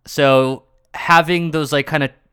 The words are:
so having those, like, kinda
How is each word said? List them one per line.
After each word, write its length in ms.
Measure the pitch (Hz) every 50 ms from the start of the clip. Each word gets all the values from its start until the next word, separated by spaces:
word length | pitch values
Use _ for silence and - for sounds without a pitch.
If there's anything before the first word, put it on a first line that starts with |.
| _
so 580 | - - - 143 135 135 131 131 131 135 131 _ _ _ _ _ _ -
having 580 | - - - 170 165 165 160 180 175 170 165
those, 200 | 156 160 151 131
like, 160 | 151 143 135
kinda 220 | - 151 151 139 131 - _ _ _